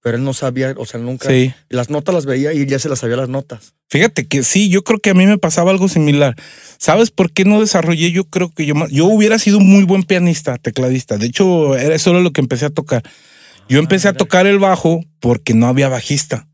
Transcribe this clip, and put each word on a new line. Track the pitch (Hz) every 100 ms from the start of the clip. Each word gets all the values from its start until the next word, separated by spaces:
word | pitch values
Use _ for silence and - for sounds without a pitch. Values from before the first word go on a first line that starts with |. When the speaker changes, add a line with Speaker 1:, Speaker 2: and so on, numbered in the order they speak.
Speaker 1:
Pero | 120 117
él |
no | 135
sabía, | 131 139 123 131 135
o | 123
sea, | 117
nunca | 120 127 139
Speaker 2:
Sí. | 131 127 131 _
Speaker 1:
las | 127 120
notas | 147 147
las | 180
veía | 139 127 143
y | 156 139
ya | 135
se | 151
las | 135
sabía | 117 123
las | 127
notas. | 135 - 113 - _ _
Speaker 2:
Fíjate | 139 220 - 131
que | -
sí, | 127 190 208
yo | 185
creo | - 220
que | 208
a |
mí | 185 190
me | 208
pasaba | 170 156 170
algo | 190 190
similar. | 170 151 143 143 113 - - - -
¿Sabes | - 175 233
por | - 175
qué | -
no | 190 214
desarrollé? | 214 185 160 165 170
Yo | 175
creo | 180 180 175
que | -
yo | 151 147
ma-, | 165
yo | 143 175
hubiera | 214 208 220
sido | 214 202
un | 190
muy | 202
buen | 190 190
pianista, | 175 185 175 156 - 120
tecladista. | - 110 127 131 - 104
De | 117
hecho, | - 190 175 151 135
era, | 143 160
eso | 185
era | 175
lo | 180
que | -
empecé | 131 127 147
a |
tocar. | 147 151 123 - - _ - - - _
Yo | 135
Speaker 1:
Ah, |
Speaker 2:
empecé | 160 190 202
a |
Speaker 1:
mira. | 185
Speaker 2:
tocar | - 180 190
el | 202
bajo | 190 185 165 165 - _
porque | 120 120 -
no | 113 120
había | 127 135
bajista | 123 - 143 - 147 -